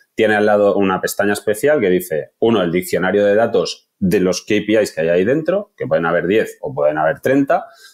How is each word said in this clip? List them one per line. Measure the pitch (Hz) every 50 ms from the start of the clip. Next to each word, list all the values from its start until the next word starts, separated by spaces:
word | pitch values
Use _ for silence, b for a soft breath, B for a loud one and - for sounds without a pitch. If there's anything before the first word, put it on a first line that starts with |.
| B B _
tiene | - 110 107 107
al | 104 104
lado | 107 104 104 104 101 -
una | 101 101 95 92 92
pestaña | - - - - 101 104
especial | 104 - - 110 104 - - 143 151 147
que | 107 92
dice, | 92 87 87 - 80 73 67 - _ _
uno, | - 113 117 101
el | 90 85 80
diccionario | 92 90 - - 87 90 92 98 101 101
de | 101 101
datos | 107 117 110 101 95 82 - - - _ _ _ _
de | 101 90 90 101
los | 90 92 90 -
K | - - 107 104 85 101
P | 107 110
Is | 101 - -
que | 80
hay | 78 82
ahí | 87 90 95
dentro, | 107 139 160 151 - 180 202 202 - _ _
que | - -
pueden | 78 80 85
haber | 82 85 87 82 85
diez | 104 110 - - - -
o | - 76 65
pueden | 71 71 76 76 -
haber | - 80 78 -
treinta, | - 123 135 143 139 - 165 190 - B B B B B